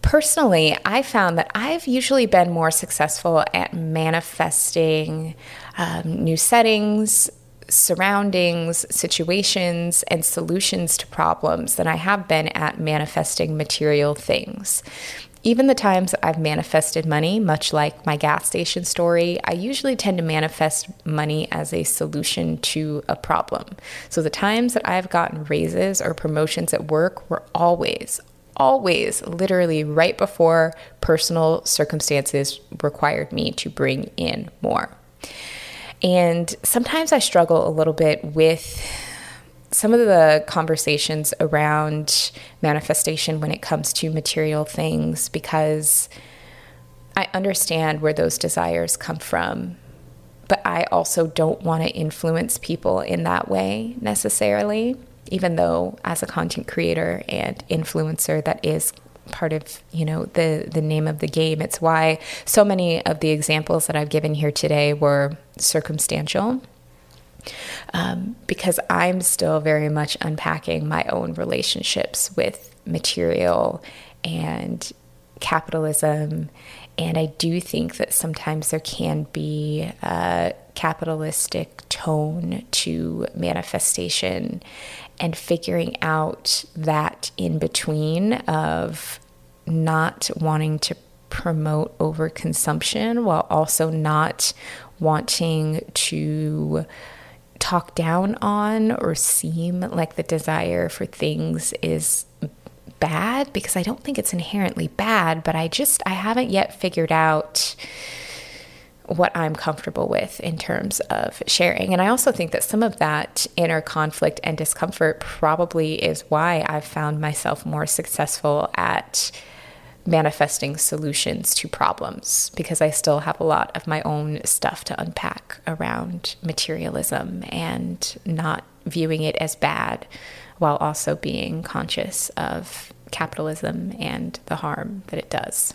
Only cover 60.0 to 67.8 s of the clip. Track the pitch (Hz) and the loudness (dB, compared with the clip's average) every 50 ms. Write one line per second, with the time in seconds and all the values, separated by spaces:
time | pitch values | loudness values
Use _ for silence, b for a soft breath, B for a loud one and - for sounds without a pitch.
60 | 160 156 156 165 - - - 175 165 160 156 156 - - 160 160 156 156 156 156 | -2 -2 -2 -4 -4 -2 0 0 2 2 0 -2 -4 -2 -2 -2 0 2 0 0
61 | 156 156 151 147 - 151 - 160 160 160 156 156 151 - - - 165 165 165 160 | 0 0 -2 -2 -4 -2 0 0 0 2 0 -2 -2 -4 -4 0 2 2 4 4
62 | 160 160 156 156 B B B B B - - 220 208 208 196 185 180 175 165 - | 4 2 2 0 B B B B B 4 6 6 6 6 4 2 2 2 0 0
63 | - - - 151 - 156 156 151 151 - 156 151 151 - 170 160 - - - 151 | 0 -2 -2 0 2 2 2 2 2 2 2 2 2 2 0 0 2 0 0 -2
64 | 151 147 156 156 147 156 151 147 151 147 147 - - 147 151 147 147 147 147 147 | 0 2 0 0 2 2 0 2 0 0 0 0 0 2 4 4 4 4 4 4
65 | 151 143 143 143 139 139 160 - - - - - - - - 160 147 - 151 156 | 4 4 6 4 2 0 -2 -8 -14 -20 -8 -2 0 2 2 0 -2 -2 -2 -2
66 | - - - 151 151 151 - - 196 226 254 262 - - - _ - - - - | -2 0 0 -2 -2 0 0 0 2 2 0 -2 -6 -10 -20 _ -20 -20 -20 -20
67 | - - - - - - - - B B B B B B B B | -20 -20 -20 -20 -20 -20 -20 -16 B B B B B B B B